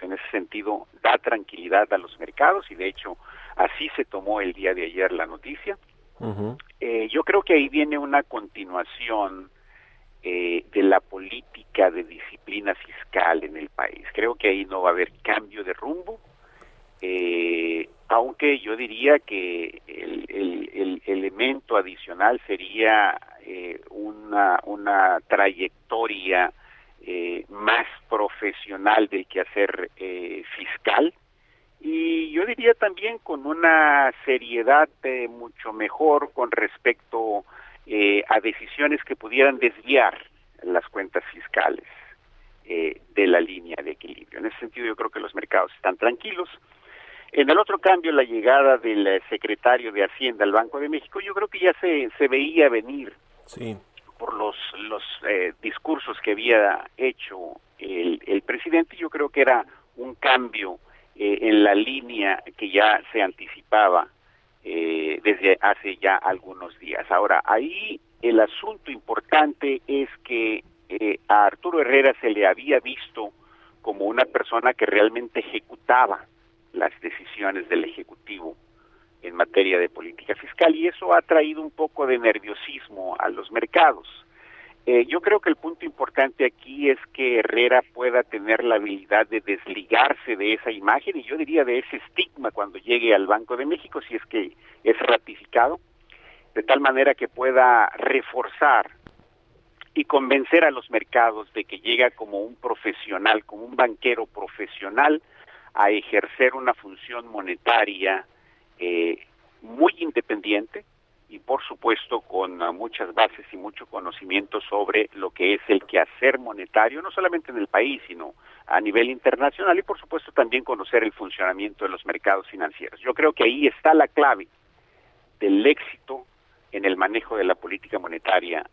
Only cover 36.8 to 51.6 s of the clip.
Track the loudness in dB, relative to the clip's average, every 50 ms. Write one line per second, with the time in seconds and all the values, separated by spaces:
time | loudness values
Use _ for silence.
36.8 | -2 -2 -2 -2 _ _ -8 -6 -4 -4 -6 -6 -8 _ -18 -20 -20 -20 -20 -20
37.8 | _ -6 -2 2 2 4 2 2 2 2 0 0 0 -2 -6 -6 -12 -14 -4 -2
38.8 | 0 0 0 -2 -4 -8 -10 -10 -10 -2 2 4 4 4 4 2 0 0 0 -4
39.8 | -2 2 4 4 4 4 2 -2 -10 -20 _ _ _ _ _ -12 -6 -2 -2 -2
40.8 | -2 -4 -8 -10 -8 -6 -6 -6 -6 -6 -12 -18 -16 -4 -2 0 0 0 -2 -4
41.8 | -8 -18 -20 -20 -20 -20 -20 _ _ _ _ _ -20 -20 _ _ _ -8 -4 -4
42.8 | -4 -4 -6 -10 _ _ _ 2 4 4 4 4 2 0 -6 -14 -16 -14 -14 -12
43.8 | -12 -12 -14 -14 -18 -20 -20 -20 -20 _ -14 -10 -10 -10 -10 -10 -14 -14 -12 -8
44.8 | -8 -8 -6 -6 -8 -8 -8 -10 -12 -10 -10 -12 -6 -2 0 0 0 0 -6 _
45.8 | -4 -4 -2 0 0 0 0 -2 -8 -10 -8 -8 -10 -10 -12 -20 _ _ _ _
46.8 | _ -20 -20 -20 -20 -20 -20 -20 -20 -2 0 2 4 6 6 4 4 2 -2 2
47.8 | 4 4 4 4 4 2 2 4 2 2 -2 2 4 6 6 8 8 6 6 6
48.8 | 2 0 0 2 2 2 2 0 0 -4 -6 -6 -4 -4 -4 2 4 4 4 4
49.8 | 2 -2 0 0 0 0 0 -4 -4 -4 0 0 2 2 4 2 2 0 -4 -6
50.8 | -4 -4 -6 -6 -8 -10 -12 -12 -10 -8 -6 -6 -6 -6 -4 2